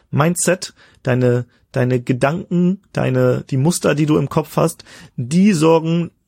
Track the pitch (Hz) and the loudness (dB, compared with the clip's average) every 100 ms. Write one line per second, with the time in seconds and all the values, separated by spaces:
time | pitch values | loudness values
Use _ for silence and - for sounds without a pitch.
0 | _ - 156 180 - 185 - - _ _ | _ -2 0 0 -2 -2 -6 -18 _ _
1 | - 123 123 123 123 _ _ 131 123 127 | -4 0 2 0 -4 _ _ -4 -2 0
2 | 123 123 135 165 - 175 180 196 _ - | -2 0 0 -2 -4 0 0 -2 _ -4
3 | 131 127 127 127 - 135 147 175 - 147 | -2 0 0 0 -4 -2 0 0 -2 0
4 | 151 165 143 160 156 - 160 - - - | 0 0 0 -4 -2 -2 -2 -4 -18 -20
5 | - - 120 170 202 170 160 165 160 170 | -14 -10 -2 2 2 4 4 2 2 -2
6 | 170 - | -4 -10